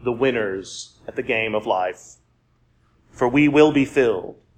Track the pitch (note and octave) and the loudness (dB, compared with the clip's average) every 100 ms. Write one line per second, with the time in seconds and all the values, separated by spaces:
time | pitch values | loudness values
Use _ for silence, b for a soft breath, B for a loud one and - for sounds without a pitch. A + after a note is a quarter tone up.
0 | A#2+ A#2 C3+ A#2 G#2 F#2+ F2+ - - _ | -6 -2 0 0 -4 -6 -10 -16 -18 _
1 | - - B2+ A2+ A2 G#2+ A2 F#2+ F#2 F2+ | -12 -8 -4 -4 -2 -4 -2 -2 -2 -6
2 | - - _ _ _ _ _ _ _ _ | -16 -20 _ _ _ _ _ _ _ _
3 | _ - B2 C#3 D3 D3 D3+ C#3+ C3 C#3+ | _ -4 0 2 4 6 6 4 0 0
4 | A#2+ F#2 F#2 - _ | 0 -2 -8 -16 _